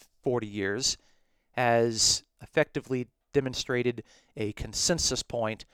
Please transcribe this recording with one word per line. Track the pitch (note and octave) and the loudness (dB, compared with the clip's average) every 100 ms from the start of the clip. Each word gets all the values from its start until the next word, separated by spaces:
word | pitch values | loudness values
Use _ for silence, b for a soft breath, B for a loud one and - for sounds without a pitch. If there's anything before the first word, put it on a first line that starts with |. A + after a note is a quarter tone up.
| - _ | -20 _
forty | - B2 G#2+ | -2 0 -2
years | G#2 F#2+ G#2 C3 - _ _ _ _ _ | -2 -2 0 -2 -4 _ _ _ _ _
has | - B2 A#2 A#2 A2 - - - _ | 0 4 4 4 4 2 2 -4 _
effectively | - - D3 D3 - C3 B2 _ _ | -4 0 0 -2 -4 -4 -6 _ _
demonstrated | C#3+ C3 B2+ - B2 B2 A#2+ b b b - | -2 0 -2 -2 0 0 -2 b b b -6
a | G#2+ | -6
consensus | - A2 - - E3+ - B2+ | -6 -8 -2 0 0 0 -2
point | - A#2+ A2 A2 - | -4 -4 -4 -4 -12